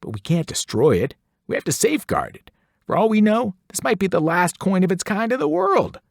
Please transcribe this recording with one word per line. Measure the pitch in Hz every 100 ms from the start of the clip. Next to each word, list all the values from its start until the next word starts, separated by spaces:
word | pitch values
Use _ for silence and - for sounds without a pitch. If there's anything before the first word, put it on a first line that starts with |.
But | -
we | 110
can't | - 170 160
destroy | 113 - 113 143 107
it. | 120 - _ _ _
We | -
have | -
to |
safeguard | 147 233 302 - - 67 -
it. | - _ _ _ _
For | 139
all | 220
we | 214
know, | 214 214 247 185 _
this | -
might | 269 214
be | 190
the | 170
last | 156 170 175 -
coin | - 190
of | 185
its | 185
kind | - 202 226
in | 254
the | 151
world. | 311 381 381 180 - _